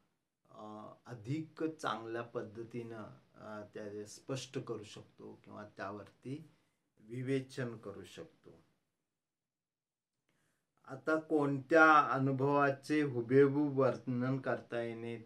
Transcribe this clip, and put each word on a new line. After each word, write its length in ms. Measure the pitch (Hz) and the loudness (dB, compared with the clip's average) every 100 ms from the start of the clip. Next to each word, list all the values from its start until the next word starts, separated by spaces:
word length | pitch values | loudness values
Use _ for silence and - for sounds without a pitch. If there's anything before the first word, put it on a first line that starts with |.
| _ _ _ _ _ | _ _ _ _ _
अ, 420 | - 107 107 107 - - | -18 -16 -14 -16 -18 -16
अधिक 580 | 120 104 156 160 - | -12 -6 -6 -8 -6
चांगल्या 580 | 160 156 135 110 113 117 | -6 -4 -6 -4 -6 -8
पद्धतीनं, 800 | 117 120 107 101 113 120 113 113 98 - _ | -8 -8 -10 -10 -12 -10 -10 -12 -14 -16 _
अ, 280 | - 104 107 104 | -20 -14 -14 -12
त्या 320 | 110 107 104 104 | -12 -12 -12 -12
स्पष्ट 520 | - - 135 - 135 | -14 -10 -8 -8 -10
करू 260 | 127 107 | -8 -10
शकतो 560 | 101 - - - 107 107 | -10 -18 -20 -20 -18 -18
किंवा 200 | - 104 104 - | -18 -16 -16 -10
त्यावरती 720 | 98 104 98 _ 123 143 165 _ _ _ _ _ 107 | -10 -10 -14 _ -12 -12 -14 _ _ _ _ _ -14
विवेचन 680 | 120 127 135 131 - 120 113 | -8 -2 -2 -4 -8 -8 -8
करू 280 | 104 98 | -12 -14
शकतो. 580 | 95 - - _ - 80 _ _ _ _ _ _ _ _ _ _ _ _ _ _ _ _ _ _ _ _ _ _ | -14 -16 -18 _ -20 -20 _ _ _ _ _ _ _ _ _ _ _ _ _ _ _ _ _ _ _ _ _ _
आता 320 | - 135 - 160 | -16 -8 0 0
कोणत्या 840 | - 156 139 139 131 160 160 151 | 2 2 2 0 4 8 10 10
अनुभवाचे 1040 | 131 131 135 131 139 143 139 135 - 151 | 6 4 2 2 2 4 4 2 0 0
हुबेहूब 760 | 143 120 113 131 143 139 147 135 | 0 0 4 8 8 6 2 4
वर्णन 600 | 127 110 - 123 127 135 | 2 2 -2 -2 0 0
करता 440 | 131 113 - 120 | -2 -4 -4 -6
येणे 360 | 117 113 117 117 | -6 -6 -8 -10